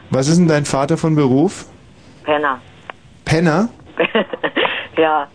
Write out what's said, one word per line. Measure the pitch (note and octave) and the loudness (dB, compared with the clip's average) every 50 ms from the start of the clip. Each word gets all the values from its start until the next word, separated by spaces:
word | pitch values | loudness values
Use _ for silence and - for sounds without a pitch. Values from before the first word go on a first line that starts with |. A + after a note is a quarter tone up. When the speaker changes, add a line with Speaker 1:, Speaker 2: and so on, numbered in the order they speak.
| - - | -8 -4
Speaker 1:
Was | C3 C3 C3+ | -2 -2 0
ist | D3 E3 | 2 2
denn | F3 F3+ | 4 4
dein | D#3+ D3+ D3 C#3+ | 4 2 0 0
Vater | - - C3+ C#3+ D3+ E3 | 0 -2 -2 0 0 -2
von | D#3+ - D#3+ D#3 | -2 0 0 2
Beruf? | D3+ C#3+ B2 B2+ C#3 D#3 G3 - - - - - - - - - - - - - - - | 2 2 2 4 2 2 0 -2 -8 -16 -20 -20 -20 -20 -20 -20 -20 -20 -20 -20 -12 -4
Speaker 2:
Penner. | D3+ D3+ D3 D3+ C#3+ B2+ B2 - - - - - - - - - - - - - | -4 -2 0 0 -2 -4 -4 -10 -20 -20 -20 -20 -20 -20 -20 -20 -20 -20 -12 -4
Speaker 1:
Penner? | - D3+ E3 F3 E3 D3+ F3 A3+ A#3 - - - - - | -2 0 2 2 2 2 2 0 -2 -4 -12 -20 -12 -4
Speaker 2:
<laughs> | - E3+ - - A3 - - - - - - - - - - - - - - - | -4 -4 0 0 -2 -2 -4 -6 -8 -8 -6 -4 -2 -4 -4 -4 -8 -12 -6 -2
Ja, | D#3+ D#3+ D#3 D#3 D3+ C#3+ - | 0 0 2 0 -2 -2 -6